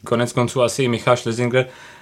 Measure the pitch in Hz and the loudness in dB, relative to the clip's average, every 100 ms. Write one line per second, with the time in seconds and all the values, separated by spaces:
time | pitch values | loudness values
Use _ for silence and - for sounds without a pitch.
0 | - 117 120 - 120 135 117 - 127 113 | -2 -2 0 0 0 2 0 2 0 0
1 | - 123 117 113 123 127 131 - - - | 2 0 0 -2 0 0 0 -6 -20 -20